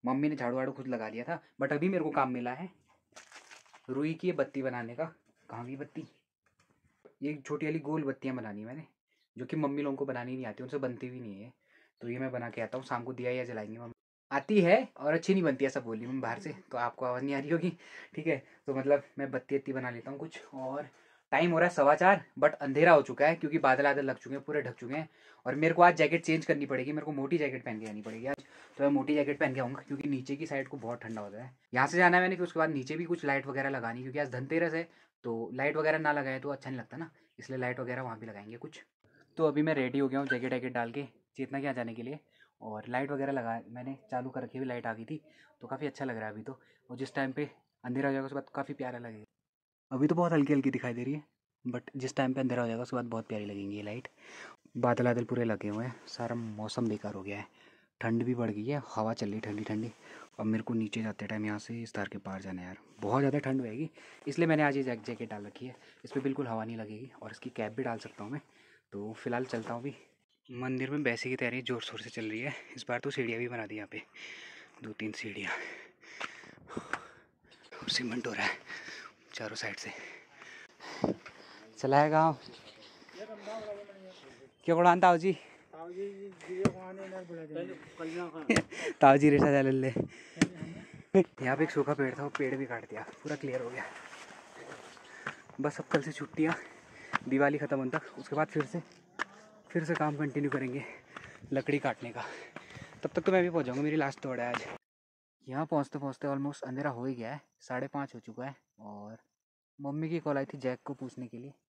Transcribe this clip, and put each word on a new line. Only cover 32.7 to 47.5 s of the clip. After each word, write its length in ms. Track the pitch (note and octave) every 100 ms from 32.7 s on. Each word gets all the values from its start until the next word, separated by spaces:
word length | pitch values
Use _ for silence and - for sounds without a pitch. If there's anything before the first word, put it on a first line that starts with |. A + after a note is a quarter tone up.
| C#3+ C3 D#3
भी 100 | E3+
कुछ 200 | E3+ C#3+
light 200 | C#3 C3+
वगैरह 220 | C3+ C3+
लगानी, 320 | C3+ A#2 A#2
क्योंकि 180 | C3 C#3
आज 120 | C#3+
धनतेरस 420 | B2 C3+ D#3+ E3
है, 140 | D#3+ F3 - _ _
तो 260 | A#2+ A2+ A2
light 220 | B2+ C#3 D#3
वगैरह 240 | D#3 D#3
ना 120 | D#3
लगाए 280 | D3 C3+ C3
तो 100 | C#3
अच्छा 200 | C#3 C3+
नहीं 100 | C3
लगता 180 | A2 B2+
ना, 120 | D#3+ _ _ -
इसलिए 200 | - C3
light 200 | B2 B2
वगैरह 220 | B2 B2+
वहाँ 180 | B2+ A2+
भी 60 | A2+
लगाएंगे 320 | G2+ G#2 A#2
कुछ। 260 | D#3+ - - _ _ _ _ -
तो 100 | D#3+
अभी 140 | C#3+
मैं 120 | D3+ D3
ready 240 | B2+ C#3
हो 80 | C#3
गया 120 | C3+
हूँ 80 | C#3
jacket 260 | B2+ B2+
wacket 200 | B2 B2+
डाल 180 | B2 A#2
के 140 | C#3 C#3 _ _ -
चेतना 220 | C3 C#3
के 40 |
यहाँ 120 | C#3 B2+
जाने 180 | A#2
के 100 | A#2
लिए। 160 | A#2+ D#3 _ _ - _
और 220 | - G#3+ A#2
light 220 | B2+ C#3
वगैरह 200 | C#3 C3+
लगा, 300 | C#3 A#2 A#2 A#2
मैंने 280 | A#2+ B2+ C3+ -
चालू 180 | B2+ B2+
कर 140 | B2+
रखी 140 | A#2+ C3
हुई, 100 | C3
लाइट 200 | A#2+ A#2
आ 60 |
गई 120 | A2+ A2+
थी, 160 | D#3 - - - _
तो 60 | A#2+
काफ़ी 200 | C3+ C#3+
अच्छा 180 | C3+ C3+
लग 120 | A2+
रहा 80 | A2
है 80 |
अभी 100 | G#2+
तो। 160 | G#2+ C3 _ _ _
और 80 | C3+
जिस 160 | C3 -
time 160 | C3+
पे 180 | C3 D3